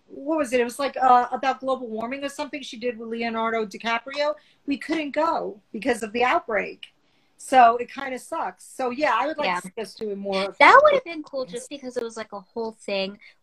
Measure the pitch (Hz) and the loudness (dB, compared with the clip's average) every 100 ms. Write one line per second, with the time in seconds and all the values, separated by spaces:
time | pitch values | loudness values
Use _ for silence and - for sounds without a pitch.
0 | _ 269 277 320 247 247 240 240 277 247 | _ -10 -2 -2 0 0 0 -2 -4 2
1 | 254 247 240 254 269 247 262 254 240 220 | 6 6 4 -2 -2 -2 -4 -4 -4 -6
2 | 233 277 277 277 294 294 254 233 247 226 | -6 -6 -8 -8 -8 -8 -12 -6 -6 -6
3 | 233 233 233 226 226 226 214 202 226 233 | -8 -6 -4 -2 -2 -2 -4 -6 -4 -4
4 | 269 277 294 302 _ _ - 277 - 330 | -4 -2 -2 -2 _ _ -6 -6 -2 -4
5 | 294 294 330 302 180 208 _ 220 240 226 | -2 0 0 0 -4 -10 _ -4 -2 -2
6 | 220 233 247 339 285 202 165 - - _ | -2 0 2 2 0 -2 -2 -10 -18 _
7 | _ _ _ _ - 262 233 240 240 254 | _ _ _ _ 4 8 8 6 -4 -10
8 | 269 254 - 320 214 - - - 247 247 | -10 -10 -8 -6 -6 -8 -16 -6 -4 0
9 | 294 226 277 302 277 180 190 - 202 - | 2 2 0 -2 -2 -2 -6 -10 -12 -8
10 | 214 196 196 190 196 - 302 494 605 554 | -8 -6 -4 -2 -2 6 8 10 8 4
11 | 339 330 302 269 254 240 - 285 254 247 | -2 -10 -8 -8 -8 -10 -12 -12 -10 -8
12 | 233 226 214 202 190 233 226 220 - 196 | -8 -10 -12 -14 -12 -10 -10 -10 -6 -4
13 | 196 208 - _ | -4 -8 -20 _